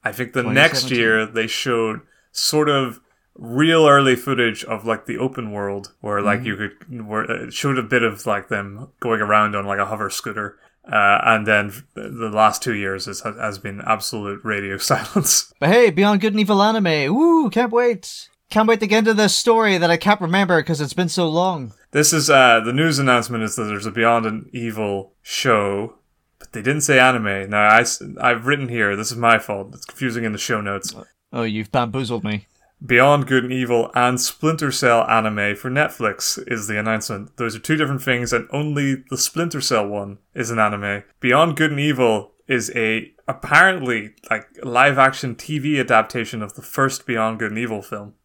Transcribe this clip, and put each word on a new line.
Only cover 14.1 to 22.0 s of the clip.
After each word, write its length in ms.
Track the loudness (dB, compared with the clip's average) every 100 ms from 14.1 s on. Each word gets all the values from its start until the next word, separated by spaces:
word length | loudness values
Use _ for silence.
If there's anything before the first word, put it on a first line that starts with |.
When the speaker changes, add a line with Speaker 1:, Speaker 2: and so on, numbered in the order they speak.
| -8 -8 -8
Speaker 1:
radio 340 | -4 -4 -4 -6
<laughs> 120 | -2
silence. 600 | -2 0 -2 0 0 -2 _
Speaker 2:
But 80 | 4
hey, 220 | 6 4
Beyond 300 | 4 2 2
Good 120 | 0
and 80 | 0
Evil 220 | 2 4
anime. 500 | 4 2 0 0 0
Woo, 360 | 2 4 4 2
can't 220 | 0 2
wait. 560 | 2 2 -2 -8 -18 -20 _ _
Can't 180 | 0 2
wait 120 | 2
to 60 | 2
get 120 | 2
into 140 | 4
this 200 | 4 2
story 440 | 2 2 4 4 2
that 120 | 2
I 60 | 2
can't 220 | 2 0
remember 420 | 2 0 2 2
'cause 180 | 2 -4
it's 140 | -2
been 140 | -2 -2
so 180 | 0 0
long. 440 | 0 0 -4 -10 -16 _
Speaker 1:
This 220 | 2